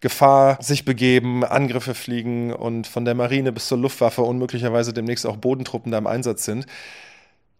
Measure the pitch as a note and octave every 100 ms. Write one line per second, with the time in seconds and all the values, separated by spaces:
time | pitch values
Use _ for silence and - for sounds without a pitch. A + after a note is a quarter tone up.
0 | C3 - C#3 C#3 C3+ C3+ - C#3+ - A#2+
1 | B2+ B2+ B2 B2 B2 C#3 C#3 A#2+ B2 A#2+
2 | - A#2+ A#2 A#2+ A#2+ A#2 A#2 A#2 A2 -
3 | A#2+ A#2+ B2 C3+ C3 A2+ - B2+ C3 -
4 | A#2 - A#2+ B2 B2 B2 A#2+ A#2 A#2 A#2
5 | A2+ A#2+ A2+ G#2+ B2+ C3 B2+ A#2+ A#2+ A2
6 | G#2 A#2 A#2+ G#2+ - A2 C3+ - - -
7 | - - _ _ _